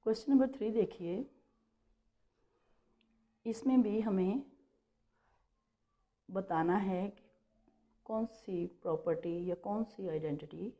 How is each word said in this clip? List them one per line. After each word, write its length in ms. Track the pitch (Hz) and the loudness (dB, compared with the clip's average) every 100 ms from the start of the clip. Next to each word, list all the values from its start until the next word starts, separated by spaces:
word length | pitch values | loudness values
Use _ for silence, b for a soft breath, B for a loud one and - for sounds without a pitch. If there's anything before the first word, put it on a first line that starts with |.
| - | -2
Question 260 | 220 - | -2 4
number 160 | 269 262 | 4 4
three 200 | - 214 | 0 -2
देखिए, 540 | 226 190 - 170 185 277 _ _ _ _ _ _ _ _ _ _ _ _ _ _ _ _ _ _ _ _ _ 226 | 0 0 -2 -6 -4 -6 _ _ _ _ _ _ _ _ _ _ _ _ _ _ _ _ _ _ _ _ _ -6
इसमें 360 | 220 262 254 | -2 4 6
भी 160 | 208 214 | 6 2
हमें 420 | 214 190 185 240 - - _ _ _ _ _ _ _ _ _ _ _ _ _ _ _ _ - | 2 2 2 0 -4 -20 _ _ _ _ _ _ _ _ _ _ _ _ _ _ _ _ -8
बताना 460 | 185 - 160 165 190 | -6 -2 0 4 2
है 280 | 196 180 196 | 2 -2 -4
कि 140 | - _ _ _ _ _ _ _ _ - | -8 _ _ _ _ _ _ _ _ -6
कौन 200 | 220 226 | -4 -4
सी 380 | - - 180 175 - | -8 -6 -4 -4 -6
property 520 | - 160 170 165 170 170 180 | -4 -2 0 -2 -2 -4 -4
या 100 | 175 | -4
कौन 200 | 202 208 220 | -4 -4 -4
सी 220 | - 185 | -6 -6
identity 640 | 156 156 147 147 - 202 | -4 -4 -6 -8 -10 -10